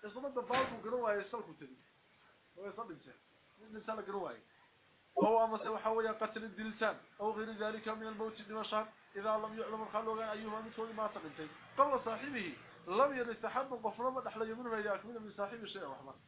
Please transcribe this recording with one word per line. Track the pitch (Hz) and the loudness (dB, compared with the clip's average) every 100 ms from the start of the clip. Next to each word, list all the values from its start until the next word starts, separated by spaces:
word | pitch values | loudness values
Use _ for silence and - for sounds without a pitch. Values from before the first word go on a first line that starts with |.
| 214 | -10
إذا | 214 | -6
ما | 277 | -2
تبالغ | 254 220 247 262 233 | -2 2 4 4 0
وقروا | 202 247 226 | -2 2 4
هاي | 208 | 2
السلك | 196 233 165 | 0 -6 -8
وتدي. | 160 139 131 - _ _ _ - - _ 170 | -12 -16 -16 -20 _ _ _ -20 -20 _ -12
هو | 196 | -10
يصدق | 190 226 151 | -8 -10 -10
شيء. | 135 120 _ _ _ - | -14 -20 _ _ _ -20
الإنسان | 214 214 214 214 | -14 -10 -6 -6
قروا | 190 196 165 | -2 -2 -2
هاي. | 117 - - - _ _ _ _ - | -6 -14 -20 -20 _ _ _ _ 6
هو | 202 226 | 8 10
أما | 226 220 | 8 4
سوى | 214 220 | 0 0
حوي | 220 226 220 | 4 4 2
قتل | 220 220 220 | 2 -2 -2
الدلسان | 220 196 220 214 220 - - - | -6 -6 -6 2 2 2 -8 -2
أو | 208 | 0
غير | 214 220 | 0 -2
ذلك | 220 214 214 214 | -2 -2 -2 -4
من | 220 220 | -4 -4
الموت | 214 220 220 | -4 -4 -4
بمشهر | 208 214 214 214 220 - - 202 | -8 -6 0 0 -2 -8 -12 -4
إذا | 208 220 | 0 2
لم | 214 220 | 0 -4
يعلم | 214 220 | -4 -4
الخلوق | 214 214 220 220 220 | -2 -2 -2 -2 -2
أيهما | 214 220 214 | -4 -4 -6
من | 220 - | -6 -6
كل | 226 | -6
ما | 220 214 | -2 -2
تقنتين. | 202 160 147 156 - - - | -2 -10 -10 -10 -12 -14 6
قبل | 285 269 | 6 6
صاحبه | 233 220 262 262 180 131 - - - | 2 -4 -2 -2 -4 -6 -14 -16 0
لم | 190 277 269 | 6 6 6
يرث | 233 220 214 | -2 -2 0
حد | 226 269 | 0 -2
غفر | 247 220 208 240 | -2 -2 0 0
ما | 262 233 | 0 -4
أحلى | 220 220 | -4 -4
منه | 226 247 220 | -2 -2 0
إذا | 208 | 0
أكمل | 196 208 233 | -2 -4 -10
من | 214 202 | -10 -4
صاحب | 202 233 | -4 -4
الشيء | 208 196 | -8 -8
الرحمن. | 156 135 135 - | -8 -8 -12 -16